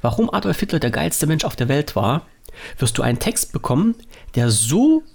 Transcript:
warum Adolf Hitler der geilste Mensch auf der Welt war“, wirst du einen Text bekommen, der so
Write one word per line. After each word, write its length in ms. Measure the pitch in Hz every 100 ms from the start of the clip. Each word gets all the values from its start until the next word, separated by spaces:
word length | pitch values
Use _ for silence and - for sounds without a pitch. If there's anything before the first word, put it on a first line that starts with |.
warum 320 | - - 226
Adolf 260 | - 208 165
Hitler 180 | 202 165
der 120 | 127
geilste 360 | - 151 - 156
Mensch 160 | 160
auf 140 | - -
der 100 | 123
Welt 300 | 139 147 -
war“, 280 | 95 143 - - - - - -
wirst 180 | 113 -
du 40 |
einen 180 | 120 123
Text 320 | - 233 -
bekommen, 440 | - - 127 220 233 - - - -
der 140 | 120
so 520 | 110 113 165 277 320 311